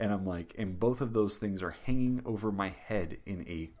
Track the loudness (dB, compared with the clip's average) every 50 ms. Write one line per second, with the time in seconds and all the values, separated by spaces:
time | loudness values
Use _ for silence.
0 | 0 2 2 2 0 -2 -2 -2 -6 -6 -6 -4 -4 -4 0 2 2 2 2 2
1 | -2 0 2 4 4 4 2 0 -2 -2 -2 -2 -4 -4 -6 -4 0 2 4 4
2 | 4 4 2 0 0 -2 -2 0 0 0 0 0 -2 -2 -4 -8 -6 -2 0 0
3 | 0 -2 -4 -8 -8 -6 -6 -6 -6 -6 -6 -6 -6 -8 -10 -16